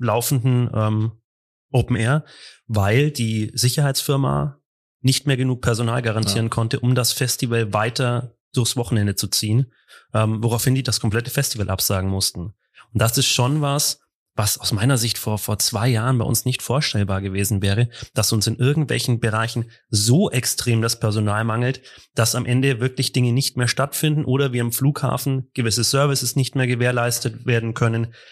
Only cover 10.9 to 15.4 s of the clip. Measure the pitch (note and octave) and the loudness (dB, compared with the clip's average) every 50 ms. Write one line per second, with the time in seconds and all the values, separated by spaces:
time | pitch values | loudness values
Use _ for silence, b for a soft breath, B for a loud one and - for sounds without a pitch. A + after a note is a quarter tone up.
10.9 | - - - A2 F#2+ A#2 A#2+ - - C#3+ C3 - - G#2+ G2 F#2 F#2+ - - - | -2 -2 -2 -2 -2 -2 -2 -2 -2 -2 -2 -2 -2 -4 -4 -2 -2 -2 0 0
11.9 | G2+ F#2+ F#2 F#2+ F#2+ F#2+ - - - F#2 E2+ G2+ - B B B B B B B | 0 0 0 -2 -2 -2 -2 -4 -4 -6 -8 -10 -12 B B B B B B B
12.9 | - - A2+ A#2 - C#3 B2+ - - - A#2+ B2+ D3 D#3 D3 C#3+ C#3 D3+ - - | -2 0 0 2 2 2 0 2 2 2 2 2 0 0 0 0 0 0 -2 -2
13.9 | - - _ _ _ _ _ _ _ - G#2 G2 - - - - A2+ F#2+ A2 C3 | -4 -6 _ _ _ _ _ _ _ -2 -2 -2 -2 -4 -4 -2 -2 0 2 2
14.9 | C3+ A2+ A2+ A2+ - - - G#2+ A2 G2+ | 2 2 0 -2 -4 -4 -4 -4 -4 -2